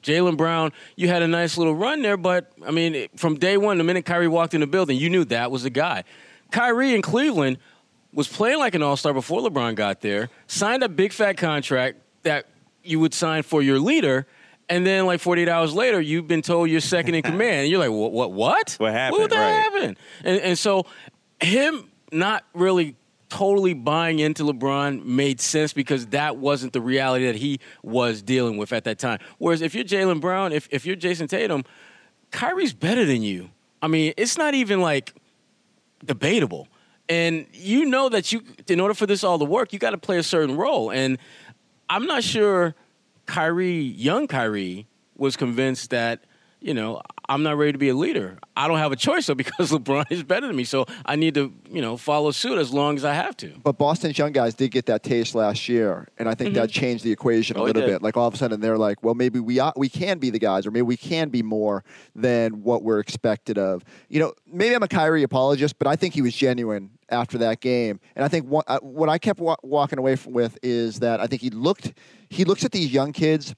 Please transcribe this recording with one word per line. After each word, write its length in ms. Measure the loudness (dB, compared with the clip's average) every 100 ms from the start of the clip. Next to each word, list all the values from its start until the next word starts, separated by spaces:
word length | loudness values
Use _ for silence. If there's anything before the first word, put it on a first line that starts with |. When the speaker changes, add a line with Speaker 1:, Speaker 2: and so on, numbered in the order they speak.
Speaker 1:
Jaylen 340 | 0 2 2 2
Brown, 360 | 0 2 -2 -4 -20 -2
you 120 | 0
had 140 | 2
a 60 | 2
nice 280 | 2 0 0
little 180 | 0
run 280 | 2 -2 0
there, 140 | 0 0
but, 340 | 0 0 -2 _ -4
I 40 |
mean, 240 | 0 0
it, 240 | -2 -8 -4
from 180 | -2 0
day 180 | 2 2
one, 220 | 2 2
the 60 |
minute 200 | 2 0
Kyrie 240 | 0 0 2
walked 240 | 2 2
in 60 | 0
the 60 | 0
building, 320 | 0 2 0
you 100 | 2
knew 160 | 2 2
that 240 | 0 -2
was 120 | -4
the 80 | -4
guy. 340 | -2 -2 -2 -8 -18 -20 -20 _
Kyrie 440 | 0 2 2 4
in 60 | 2
Cleveland 540 | 2 2 2 2 0 -2 _ _ _ _ _
was 140 | -4 -4
playing 300 | 0 0 2
like 160 | 0
an 80 | 2
all-star 300 | 0 0 0
before 260 | -2 -2 -2
LeBron 320 | 0 0 -2 0
got 240 | -2 -2
there, 260 | -2 -2 -4 -10 _
signed 360 | -2 0 2
a 60 | 0
big 220 | 0 0
fat 240 | 2 0 0
contract 600 | 0 -2 0 0 -2 -6 _ _
that 220 | -2 -2 -4 _ _ _
you 160 | -4 2
would 140 | 2
sign 280 | 2 0 0
for 180 | 0 2
your 160 | 4 4
leader, 480 | 4 2 2 0 -2 _ -20 _ _
and 160 | 0 2
then, 180 | 4
like, 160 | 2 2
forty-eight 280 | 2 2 4
hours 260 | 2 2
later, 260 | 2 2 2
you've 280 | 0 -2 0
been 140 | -2
told 280 | 2 2 4
you're 100 | 2
second 360 | 2 0 2 0
in 60 |
Speaker 2:
<laughs> 20 |
Speaker 1:
command. 380 | 0 0 0 2
And 60 | 2
you're 120 | 2
like, 100 | 2
"What, 220 | 0 -2
what, 180 | 0 -2
what? 440 | 0 2 2 0 -2
Speaker 2:
What 140 | 0
happened?" 280 | 0 0 0
Speaker 1:
What 80 | 2
the 40 | 2
hell 80 |
Speaker 2:
Right. 80 | 2 2
Speaker 1:
happened? 320 | 0 -2 -4 -8 -18 -8
And, 180 | 0 0
and 160 | 0 0
so 280 | 2 0 0 -10 -20 _ _ _
him 500 | 0 2 2 -2 -12 _ _
not 320 | -2 0 -2 _
really 400 | 0 2 2 0 -6 _ _ _
totally 440 | -4 2 2 2
buying 460 | 0 -2 0 0 0
into 240 | 0 0
LeBron 600 | -2 0 -2 0 -2 -4
made 360 | -2 0 0 0
sense, 320 | -2 0 0
because 340 | -2 -2 -2 -2
that 280 | -2 -2 -2
wasn't 360 | 0 0 -2
the 80 | -4
reality 460 | 0 0 2 2 0
that 80 | 0
he 220 | -4 -4 -8 -18
was 400 | -4 0 0 -2
dealing 360 | 0 2 2 -2
with 140 | -4
at 120 | -4
that 160 | -4 -4
time. 180 | -4 -6 -10 -4
Whereas 220 | 0 0
if 140 | -2
you're 100 | -4
Jaylen 360 | -2 0 2 0
Brown, 320 | 0 0 0
if, 160 | -2 -4
if 120 | -6 -4
you're 100 | -4
Jason 300 | -2 -2 -4
Tatum, 360 | -2 0 -2 -4 -16 -20 -20 _ _ _
Kyrie's 400 | -4 -2 0 -2
better 320 | -2 -2 2
than 180 | 2 2
you. 280 | 0 -6 -10 _ _ _
I 40 | -2
mean, 260 | 2 0 0
it's 200 | -2 0
not 160 | 0
even, 260 | 0 0 2
like, 340 | 2 0 -4 -20 _ _ _ _ _ _ _ _
debatable. 640 | -8 -2 0 2 0 -4 -14 _ _ _ -2
And 380 | 0 2 0 -6
you 320 | -14 0 2 4
know 220 | 2 2
that 240 | 0 0
you, 100 | -6 -6 -20 -2
in 120 | 2
order 140 | 2
for 120 | 0 0
this 180 | 2
all 140 | 2 2
to 60 |
work, 280 | 2 0 -2
you 60 | -2
gotta 200 | -2 -2
play 200 | -2 -2
a 40 |
certain 340 | 2 0 0 0
role. 340 | 0 0 -2
And 280 | -2 0 -2 -6 -20 -20 -20 _ _ -4
I'm 180 | -4 0
not 160 | -2
sure 520 | -2 2 4 4 0 -2 _ _ _ _ -8
Kyrie, 540 | -2 0 0 -2 -2
young 460 | -4 -2 0 0 0
Kyrie, 600 | -2 -2 -2 -4 -8 -14 _ _ -4
was 200 | -4 -2
convinced 540 | -4 0 0 -2 -4
that, 340 | -2 -2 -4 _ _ _ _
you 100 | -6
know, 260 | -4 -4 -8 -12 -18 -4
"I'm 140 | -2
not 140 | 0 2
ready 140 | 0
to 60 | 2
be 100 | 0
a 40 |
leader. 440 | 2 0 -2 -6 -12 -10 -4
I 100 | 0
don't 100 | 0
have 140 | 0
a 40 | 0
choice, 300 | 0 0 0
though, 80 |
<laughs> 100 | -4 -4
because 240 | -2 0
LeBron 360 | 0 0 -2 0
is 120 | -4
better 240 | -2 -2 -2
than 100 | -4
me. 80 |
So 220 | -2 -2 -2 -6 -4
I 100 | 0
need 180 | 2
to, 180 | 2 -2 -6 -12
you 100 | -6
know, 140 | -6 -6
follow 340 | -2 2 2
suit 260 | 0 -2 -2
as 140 | 0
long 240 | 0 0 0
as 80 |
I 80 | -2
have 220 | -2 -4 -8
to." 140 | -16 -4
Speaker 3:
But 160 | -2 2
Boston's 380 | 2 2 -2 0
young 140 | 0
guys 220 | 2 0
did 160 | 2 0
get 160 | 0 0
that 160 | -2
taste 320 | 0 0 0
last 340 | 0 0 0 -2
year, 400 | 0 2 -2 -8 _
and 100 | -4
I 60 |
think 200 | -2 -2
that 160 | 0 0
Speaker 1:
Mm-hmm. 100 | 0
Speaker 3:
changed 240 | -2 -2
the 80 | -2
equation 440 | 0 2 2 0 -2
a 40 |
Speaker 1:
Oh, 40 |
it 20 | 0
Speaker 3:
little 140 | 2
Speaker 1:
did. 60 | 0
Speaker 3:
bit. 140 | 0
Like, 140 | -2 0
all 100 | 0
of 60 |
a 20 | 0
sudden, 240 | -4 -2
they're 180 | 0 2
like, 240 | 2 2
"Well, 120 | 0
maybe 260 | 2 0 0
we 180 | -2 0
are, 140 | 0 0
we 120 | -4
can 300 | -2 -2 0
be 120 | -2
the 80 | 0
guys, 280 | 0 0 0
or 40 |
maybe 120 | 0
we 140 | 0 -2
can 320 | -2 -2 -2
be 140 | -2
more 400 | -2 0 0 -2 -6 -20 -20
than 480 | -2 0 2 0 -2
what 200 | 0 0
we're 180 | 2 0
expected 580 | -2 -4 -2 -2 -4 -2
of." 260 | 0 -2 -8 -20 _
You 120 | -2
know, 120 | -2 -4 _
maybe 280 | -2 2
I'm 80 | 2
a 60 | 0
Kyrie 340 | 0 2 2
apologist, 560 | 2 2 2 2 0 0
but 80 | 0
I 100 | 0
think 180 | 0
he 80 | 0
was 120 | 0
genuine 560 | 2 0 2 -2 -4 -8 _ _
after 280 | -4 -2 0
that 220 | 0 0
game. 400 | 0 0 0 -4 _ -4
And 80 |
I 40 | -2
think 180 | -2 0
what, 180 | -2 0
uh, 100 | -4
what 280 | -4 -2 0
I 100 | 2
kept 220 | 0 -2
wa-, 160 | -2 -4
walking 360 | -2 0 0 0
away 140 | 0
f-, 140 | 0 -2
with 300 | -2 -2 -2
is 380 | -2 0 -2 -2
that 200 | -2 0
I 60 | -2
think 160 | -4
he 80 | -6
looked, 420 | -2 -2 0 -6 -12 -20 -20 _
he 160 | -2
looks 200 | 0 2
at 60 | 0
these 200 | 0 0
young 200 | 0 0
kids 420 | 0 2 2 -2